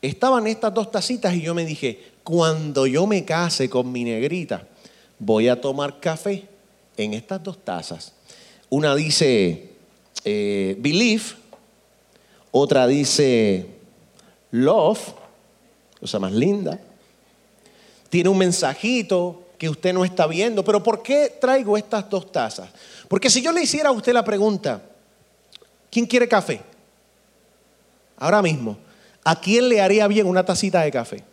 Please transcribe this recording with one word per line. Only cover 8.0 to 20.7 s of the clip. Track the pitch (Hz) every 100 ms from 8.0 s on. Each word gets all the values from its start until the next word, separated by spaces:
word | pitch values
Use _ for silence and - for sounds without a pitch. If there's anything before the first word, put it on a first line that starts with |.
| - _ _ - - - _
Una | 135 151
dice, | 139 156 147 151 117 92 82 - - _ _ _ -
eh, | - 104 101 101 95 98
"Believe", | 123 165 240 220 - - - - _ _ _ _ _ _ _ _ _
otra | 123 139 135 123
dice, | 143 139 - 139 120 107 92 87 - - _ _ _ _ _ _
"Love", | 113 135 208 160 220 - - - _ _ _ _ _ _ _
cosa | - 104
más | 95
linda. | 104 180 202 - 85 - _ _ _ _ _ _ _ _ _ - _ _
Tiene | 170 175
un | 190
mensajito | 185 175 147 135 220 247 185 185 180 165 - _
que | 160
usted | 147 185
no | 180
está | 180 185 160
viendo. | 165 226 214
Pero | 185